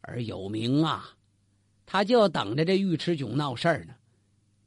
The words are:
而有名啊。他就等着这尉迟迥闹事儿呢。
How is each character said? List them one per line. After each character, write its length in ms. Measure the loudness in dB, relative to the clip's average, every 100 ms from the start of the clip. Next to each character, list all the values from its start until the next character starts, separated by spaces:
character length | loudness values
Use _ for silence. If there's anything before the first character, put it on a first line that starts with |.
而 200 | -12 -8
有 280 | -8 -8 -6
名 340 | -4 0 2
啊。 320 | 2 -2 -8 -20 _ _ _ _ _ _ -4
他 180 | -2
就 260 | 4 6 4
等 260 | 2 -2 0
着 100 | 2
这 120 | 2
尉 200 | 2 0
迟 200 | 0 -2
迥 120 | -2
闹 260 | -2 -2 0
事 120 | 0
儿 180 | 0 -4
呢。 100 | -20 _ _ _ _ _ _